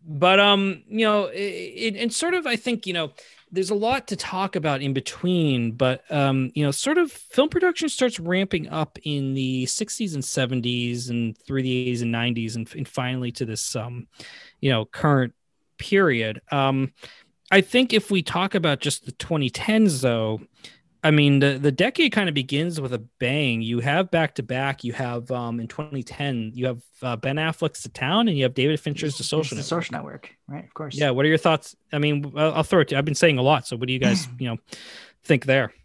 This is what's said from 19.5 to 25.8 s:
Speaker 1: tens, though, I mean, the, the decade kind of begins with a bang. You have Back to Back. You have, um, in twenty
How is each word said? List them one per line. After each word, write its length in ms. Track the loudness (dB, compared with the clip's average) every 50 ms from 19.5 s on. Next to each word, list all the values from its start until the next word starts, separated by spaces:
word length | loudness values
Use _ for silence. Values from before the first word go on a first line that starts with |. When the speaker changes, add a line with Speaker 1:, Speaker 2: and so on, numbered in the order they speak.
Speaker 1:
tens, 500 | -4 -4 -2 2 4 4 4 4 4 2
though, 400 | 0 0 0 2 0 -2 -2 -4 -6 _ _ _ _ -20 -20 _ _ _ _ _ 4
I 60 | 6
mean, 300 | 6 6 6 6 6 6
the, 180 | 6 4 2 2
the 140 | 2 0 2
decade 400 | 4 0 0 2 2 0 2 2
kind 160 | 2 0 2
of 60 | 0
begins 440 | -2 -2 -2 -2 -2 -2 -2 -4 -4
with 120 | -6 -4 -6
a 60 | -6 -8 -10 _ _
bang. 420 | -2 -2 0 0 0 0 0 -2
You 200 | -2 -2 -2 -2
have 320 | 0 0 0 0 0 2 0
Back 240 | 0 0 0 _
to 80 | -6 -6
Back. 400 | -4 -4 -2 -2 -4 -4 -4 -6
You 80 | -8 -6
have, 360 | -4 -6 -4 -4 -6 -6 -6 -6
um, 260 | -6 -4 -4 -6 -6
in 80 | -8
twenty 380 | -8 -8 -10